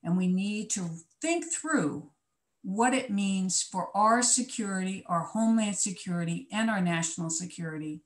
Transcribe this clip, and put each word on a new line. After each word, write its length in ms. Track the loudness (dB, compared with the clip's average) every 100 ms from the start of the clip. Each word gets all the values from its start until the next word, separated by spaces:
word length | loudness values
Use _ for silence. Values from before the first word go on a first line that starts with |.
And 140 | 2 2
we 120 | 4
need 420 | 2 0 -4 -4
to 180 | -4 -4 -8 -14 _
think 240 | 0 0 0
through 580 | -6 0 2 2 -2 -10 _ _ _ _ _
what 320 | -6 2 2
it 160 | 2 0
means 520 | 0 0 0 0 0
for 320 | -2 -4 -4
our 280 | 2 4 6
security, 800 | 4 2 0 -4 -2 -2 -2 -6 -2
our 180 | -2
homeland 520 | 0 2 4 4 2 0
security, 720 | -2 -4 -4 -2 0 -2 -4
and 200 | -2 0
our 100 | 2
national 480 | 2 2 0 -4 -4
security 720 | -4 -6 -8 -8 -6 -8 -10